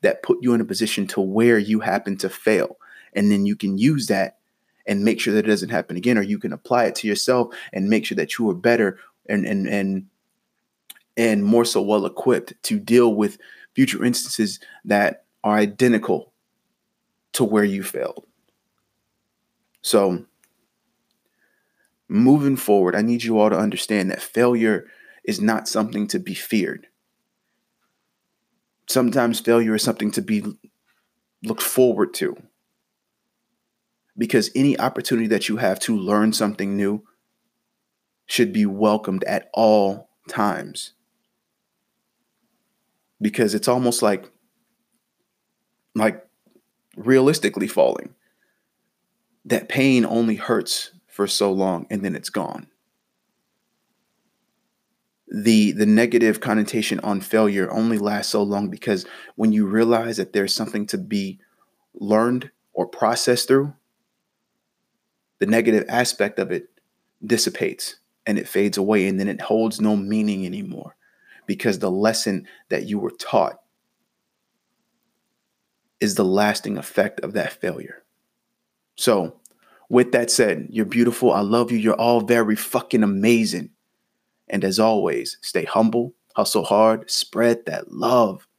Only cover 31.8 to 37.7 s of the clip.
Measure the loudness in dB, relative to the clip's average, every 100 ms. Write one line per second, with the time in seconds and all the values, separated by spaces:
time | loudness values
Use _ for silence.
31.8 | 4 4 -2 -2 -6 -8 -20 _ _ _
32.8 | _ _ _ _ _ _ _ _ _ _
33.8 | _ _ _ -6 0 0 0 2 2 2
34.8 | -2 -2 -2 -2 0 0 0 -2 -2 -2
35.8 | -2 -2 0 2 2 2 -2 -2 -4 -2
36.8 | -2 -4 _ _ _ _ _ _ _